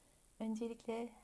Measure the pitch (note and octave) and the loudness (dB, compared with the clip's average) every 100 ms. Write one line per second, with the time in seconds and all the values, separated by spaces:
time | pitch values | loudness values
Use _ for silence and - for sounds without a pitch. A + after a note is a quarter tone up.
0 | - - - - A3 A3 A#3 A#3 - A3+ | -20 -20 -14 -2 0 2 0 -2 0 0
1 | A#3 - | 0 -4